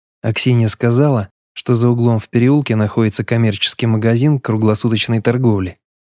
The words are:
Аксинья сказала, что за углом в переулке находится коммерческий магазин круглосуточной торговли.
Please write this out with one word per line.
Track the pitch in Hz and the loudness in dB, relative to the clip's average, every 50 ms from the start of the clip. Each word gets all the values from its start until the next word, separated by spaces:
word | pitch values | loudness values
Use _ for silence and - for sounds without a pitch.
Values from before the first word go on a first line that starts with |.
| _ _ _ _ | _ _ _ _
Аксинья | - 110 110 - - 127 123 120 117 107 | -6 -4 -2 0 0 2 2 2 2 0
сказала, | - - - 120 117 123 143 151 139 110 98 - _ _ _ _ _ | 0 0 0 0 2 2 2 2 0 -2 -4 -6 _ _ _ _ _
что | - - - 123 | -8 -4 -2 0
за | 113 120 120 | 2 2 0
углом | 120 120 117 120 117 110 | 2 2 2 0 0 0
в | - - | -2 -2
переулке | - 120 120 127 143 147 139 - 117 | -2 0 2 2 2 2 0 0 0
находится | 107 110 107 - 117 113 107 - - 117 | 0 0 0 0 0 0 0 0 -2 -4
коммерческий | - 120 113 113 110 101 - - - - - 127 | -2 0 0 0 0 0 -2 -4 -4 -4 -2 -2
магазин | 117 113 110 107 113 117 117 131 151 151 131 | 0 0 0 2 0 2 2 2 0 0 0
круглосуточной | - - 110 110 110 107 107 - - 117 113 107 - - 117 110 | -2 -4 -2 0 0 0 0 0 0 -2 -2 -2 -2 -2 -2 0
торговли. | - 120 117 127 127 117 107 98 95 87 - _ _ _ _ _ | 0 0 0 2 2 0 0 0 -2 -6 -10 _ _ _ _ _